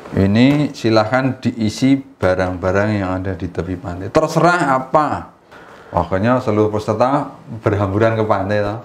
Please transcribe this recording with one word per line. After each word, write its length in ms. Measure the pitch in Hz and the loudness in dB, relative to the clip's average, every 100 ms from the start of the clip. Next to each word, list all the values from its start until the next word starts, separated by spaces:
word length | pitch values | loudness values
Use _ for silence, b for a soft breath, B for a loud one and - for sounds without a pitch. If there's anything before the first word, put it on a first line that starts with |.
| - | -6
Ini 560 | 101 98 107 127 147 143 | 0 2 4 4 4 0
silahkan 720 | - 117 110 107 127 131 117 | -2 0 2 2 0 0 -2
diisi 560 | 120 - 107 - 135 135 | -4 -2 -2 0 2 2
barang-barang 920 | - - 92 92 92 90 92 98 107 | -2 -2 0 2 0 -2 0 0 0
yang 160 | 104 92 92 | 0 -2 -4
ada 160 | 95 | -6
di 160 | 90 90 | -6 -8
tepi 240 | 92 87 | -6 -6
pantai. 400 | 87 87 90 101 | -6 -8 -10 -2
Terserah 640 | 151 156 160 165 175 147 131 | 0 2 2 2 2 2 0
apa. 560 | 127 156 147 95 - - _ B B B B | 2 0 0 -4 -10 -20 _ B B B B
Pokoknya 480 | 95 85 92 113 127 | -2 0 0 2 2
seluruh 320 | - 104 107 | 2 2 2
peserta 640 | 104 - 107 123 147 - - - 113 | 0 -2 0 2 0 -4 -12 -16 -4
berhamburan 500 | 110 101 101 98 113 | -2 0 0 2 2
ke 80 | 113 | 2
pantai, 400 | 107 101 98 104 | 0 0 0 -2
toh. 160 | 101 110 | -2 -6